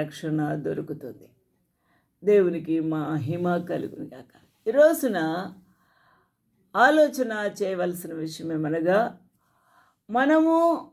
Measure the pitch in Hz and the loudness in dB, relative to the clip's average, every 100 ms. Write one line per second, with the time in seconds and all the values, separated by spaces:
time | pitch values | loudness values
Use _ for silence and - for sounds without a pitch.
0 | 151 - 160 156 151 151 160 156 151 143 | -6 -8 -4 -2 -2 -4 -6 -6 -8 -10
1 | 127 - - _ _ _ _ _ _ _ | -14 -16 -20 _ _ _ _ _ _ _
2 | _ _ 190 208 180 175 156 160 160 156 | _ _ 4 4 4 0 -2 -2 -2 -2
3 | 147 156 151 175 175 175 180 160 - - | -2 -4 -4 -2 -2 -2 -2 -6 -8 -12
4 | 151 127 - _ _ _ 220 254 311 320 | -16 -16 -20 _ _ _ 0 6 6 4
5 | 262 185 160 170 190 - _ _ _ _ | -2 0 -2 -4 -8 -14 _ _ _ _
6 | _ _ _ _ _ _ _ 196 254 311 | _ _ _ _ _ _ _ 4 4 6
7 | 294 - 226 214 208 - 190 185 180 175 | 4 0 -4 -4 -6 -4 -4 -2 -2 -4
8 | 165 160 160 156 165 156 151 165 165 202 | -10 -10 -10 -10 -6 -4 -2 -2 2 2
9 | 233 - _ _ _ _ _ _ _ _ | 0 -6 _ _ _ _ _ _ _ _
10 | - 233 277 320 320 330 339 320 - | -4 0 4 4 4 4 2 0 -6